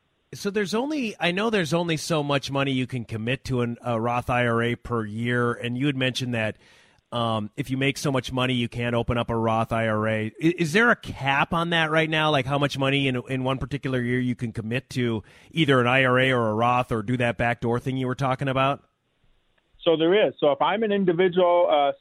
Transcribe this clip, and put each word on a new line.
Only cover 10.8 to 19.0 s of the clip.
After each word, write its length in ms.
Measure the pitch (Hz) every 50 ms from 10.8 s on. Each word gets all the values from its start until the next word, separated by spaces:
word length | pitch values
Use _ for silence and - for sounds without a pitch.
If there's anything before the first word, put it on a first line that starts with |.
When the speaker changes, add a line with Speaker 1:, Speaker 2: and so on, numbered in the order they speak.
| 233 240
Speaker 1:
a 60 | 208 -
cap 560 | - - - - 127 135 139 143 165 - 185
on 160 | 165 170 170
that 220 | 170 165 160 156
right 180 | 156 160 160 160
now? 200 | 160 156 156 156
Like 140 | 151 139 127
how 120 | 135 143 143
much 200 | 143 139 - 135
money 300 | 135 135 139 139 139 135
in, 80 | 127 123 - -
in 160 | 135 131 127
one 120 | 131 135 123
particular 440 | 135 123 143 135 - 135 131 127
year 180 | 120 120 123 127
you 160 | 127 123 120
can 160 | - 127 113
commit 380 | 104 113 107 110 117 131 - _
to 320 | - 131 123 120 113 107 - - - - - -
either 280 | - 165 156 139 139 127
an 80 | 120 120
I 160 | 127 135 135
R 160 | 127 123 127
A 120 | 131 131
or 180 | 131 123 117 110
a 40 | 107
Roth 380 | 110 117 120 123 123 127 -
or 120 | 123 113 101
do 120 | 104 123 123
that 200 | 123 120 107 -
backdoor 420 | 120 120 120 - - 120 117 120
thing 160 | - 135 131
you 120 | 131 131 127
were 80 | 127
talking 340 | - 139 127 131 - 143 135
about? 340 | 131 131 135 139 139 - - _ _ _